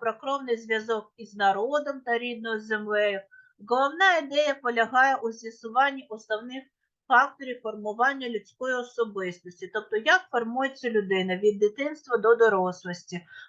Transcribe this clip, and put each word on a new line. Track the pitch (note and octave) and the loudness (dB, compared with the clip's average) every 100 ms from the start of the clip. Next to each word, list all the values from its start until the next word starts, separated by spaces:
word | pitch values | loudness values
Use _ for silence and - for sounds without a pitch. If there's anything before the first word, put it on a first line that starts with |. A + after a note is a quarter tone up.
про | A3+ A3+ | -4 -4
кровний | C4+ C#4 B3+ A3+ | -4 -4 -2 -4
зв'язок | A3+ A3 A3 A3 G#3+ - | -2 -4 -2 -4 -6 -18
із | G#3 | -12
народом | G3+ G3 F#3+ A#3+ D4 C#4+ C4+ | 0 2 2 0 -2 -2 -6
та | A#3+ A#3 | -2 -2
рідною | A#3+ A3+ A3+ A3 | -2 -6 -6 -6
землею. | A3 G#3+ G#3 G#3 G#3 G3 G3 - _ _ G3+ | -4 -4 -2 0 0 -2 -8 -20 _ _ -2
Головна | B3 C#4 D#4+ F#4+ E4+ | 0 2 4 4 4
ідея | C#4 C#4+ D4 | 0 0 0
полягає | C#4 A#3+ A#3 A#3 B3+ C4+ B3+ | 0 -2 0 2 4 4 2
у | A3+ | -2
з'ясуванні | A3 A3+ A3 A3+ A#3+ C#4 C4+ - | -8 -14 -14 -4 2 2 0 -12
основних | A3 G#3+ G#3+ A#3+ C4 C4+ _ _ _ - | -12 -6 -6 -6 -14 -14 _ _ _ 4
факторів | B3 C#4+ - B3+ A#3+ | 4 4 0 -12 -8
формування | A3 G#3+ G#3 G#3+ B3+ C#4 B3 | -8 -8 -6 0 0 0 -6
людської | A3 - - C4 | -6 -8 -8 -4
особистості, | B3 B3 - A3+ G3+ F#3 F3 F3+ F3 F#3 | -4 -4 -4 -4 -4 -6 -8 -16 -16 -10
тобто | G#3+ G#3 A3 | -8 -4 -2
як | D4 F#4 - | 2 2 2
формується | A#3+ A3+ B3 C4+ C4+ B3 | -2 -2 -2 -4 -4 -2
людина | G#3+ F#3+ F#3+ F#3 F#3 | 0 0 0 0 2
від | G#3 G3+ | 2 4
дитинства | G#3 A#3+ D4 D4+ - A#3 | 2 0 -6 -6 -4 2
до | A3 A#3 | 4 6
дорослості, | A3+ F#3+ F#3 F3 F3+ F3 - F3+ - - | 6 4 0 -4 -10 -12 -10 -12 -12 -20